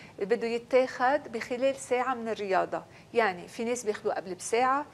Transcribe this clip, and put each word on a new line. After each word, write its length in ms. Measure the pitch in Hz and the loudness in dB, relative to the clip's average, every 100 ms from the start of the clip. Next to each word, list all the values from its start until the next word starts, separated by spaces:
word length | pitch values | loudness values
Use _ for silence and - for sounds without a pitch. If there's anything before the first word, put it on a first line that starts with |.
| - - | -20 -6
بده 280 | 190 226 226 | 0 0 0
يتاخد 840 | 233 233 254 254 - 254 294 285 | -4 2 4 4 2 2 2 0
بخلال 440 | 226 - 247 269 269 | -8 -6 0 0 0
ساعة 380 | - 247 254 | -2 0 0
من 160 | 247 226 | -2 -4
الرياضة. 540 | 202 202 185 170 170 170 - - | -4 0 2 2 -2 -8 -18 -4
يعني 340 | 233 214 180 170 | 2 2 0 -10
في 160 | - | -6
ناس 200 | 226 240 | -4 -2
بياخدوه 300 | 202 208 208 | -2 -2 -2
قبل 220 | 160 170 180 | -2 -4 -10
بساعة، 500 | - 226 254 269 294 | -2 2 4 2 -2